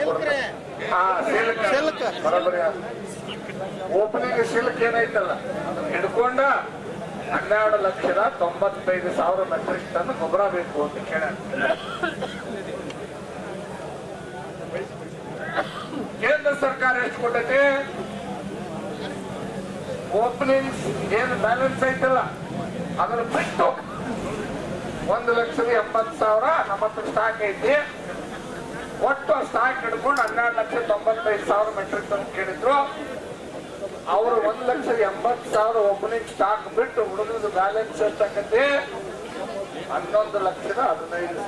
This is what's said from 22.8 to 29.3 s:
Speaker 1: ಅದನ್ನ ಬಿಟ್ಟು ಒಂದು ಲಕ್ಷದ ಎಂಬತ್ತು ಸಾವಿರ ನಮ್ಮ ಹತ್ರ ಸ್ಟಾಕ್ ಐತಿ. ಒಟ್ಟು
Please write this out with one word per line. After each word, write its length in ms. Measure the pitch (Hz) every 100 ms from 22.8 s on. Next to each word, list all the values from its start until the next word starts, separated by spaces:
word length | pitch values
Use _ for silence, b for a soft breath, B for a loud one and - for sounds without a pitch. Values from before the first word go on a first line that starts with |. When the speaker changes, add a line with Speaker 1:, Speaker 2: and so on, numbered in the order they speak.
| 175 -
Speaker 1:
ಅದನ್ನ 220 | 196 233 226 -
ಬಿಟ್ಟು 320 | - - - - - - - - 135 - - - - - - - 180
ಒಂದು 180 | 220 233 233
ಲಕ್ಷದ 300 | 233 277 233 233
ಎಂಬತ್ತು 320 | 214 226 220 -
ಸಾವಿರ 260 | 220 220 269 330 -
ನಮ್ಮ 120 | 196 214
ಹತ್ರ 180 | 220 -
ಸ್ಟಾಕ್ 300 | 208 220 214 208
ಐತಿ. 240 | 185 220 294 - - - - - - - - - - - - 240
ಒಟ್ಟು 260 | 277 -